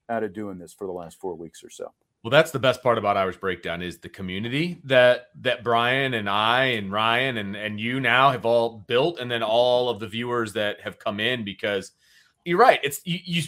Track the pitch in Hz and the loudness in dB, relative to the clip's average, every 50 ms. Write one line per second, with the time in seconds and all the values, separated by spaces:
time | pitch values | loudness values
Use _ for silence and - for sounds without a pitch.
0 | _ - 117 113 110 104 90 107 107 101 92 90 85 82 - _ 101 95 90 90 | _ -6 -4 -4 -4 -6 -8 -10 -10 -10 -12 -14 -16 -20 -14 _ -10 -10 -10 -10
1 | 87 82 - _ - 95 85 80 85 80 _ - - - - - - - _ _ | -12 -14 -18 _ -10 -10 -10 -10 -14 -16 _ -20 -20 -20 -16 -16 -16 -16 _ _
2 | _ _ _ _ - 113 135 151 160 - - 131 110 131 120 - - 123 117 113 | _ _ _ _ -4 2 4 4 4 4 -2 0 2 2 0 2 2 2 2 2
3 | 101 101 101 98 95 92 90 - - 95 90 82 - 87 85 85 87 90 80 - | 2 0 0 2 0 -2 -4 -4 -4 -4 -4 -4 -6 -8 -6 -6 -6 -8 -10 -12
4 | - 87 - - 95 92 92 98 107 120 123 143 165 175 175 - - 131 135 127 | -16 -18 -14 -12 -10 -8 -6 -6 -6 -4 -4 -4 -4 -4 -6 -10 -4 4 6 8
5 | 123 123 123 - - _ _ 139 110 127 120 - 107 120 117 117 117 120 131 135 | 8 8 6 4 0 _ _ -4 -2 -2 -2 -2 0 2 2 2 4 2 2 0
6 | 139 131 127 110 104 101 98 104 107 113 120 127 131 131 123 110 101 95 98 104 | 0 0 -2 -2 -2 0 0 2 2 4 4 4 2 2 0 -2 -4 -4 -2 0
7 | 110 113 117 120 131 135 123 113 101 98 101 104 104 107 107 104 110 117 123 135 | 2 2 2 2 0 -2 -2 -4 -6 -6 -8 -8 -8 -8 -8 -6 -6 -4 -4 -2
8 | 131 117 117 127 135 139 131 117 101 113 117 120 117 117 113 107 95 - 117 123 | 0 2 4 6 6 4 4 2 0 2 2 2 2 0 -4 -10 -8 0 0 2
9 | 143 - - 123 123 123 120 117 113 107 110 120 123 123 123 123 127 123 113 101 | 2 2 -2 -4 -6 -4 -4 -2 -2 2 2 4 4 4 4 2 2 0 -2 -4
10 | 110 101 101 113 120 123 120 120 113 107 92 110 104 104 101 - - 104 92 _ | -6 -8 -6 -6 -4 -2 -2 -2 -2 -2 -2 -2 -2 -2 -4 -6 -10 -12 -12 _
11 | - 113 104 101 107 120 127 123 110 101 98 - - 107 101 98 90 - _ _ | -6 -6 -4 -2 -2 -2 -2 -2 -6 -10 -10 -6 -4 -4 -4 -4 -6 -8 _ _
12 | _ _ _ _ _ _ _ _ _ 175 170 180 233 262 160 127 - - - - | _ _ _ _ _ _ _ _ _ -2 4 6 6 6 6 2 0 -6 -6 -6
13 | - 175 170 185 180 175 170 170 151 | -6 -6 -6 -6 -6 -4 -4 -4 -4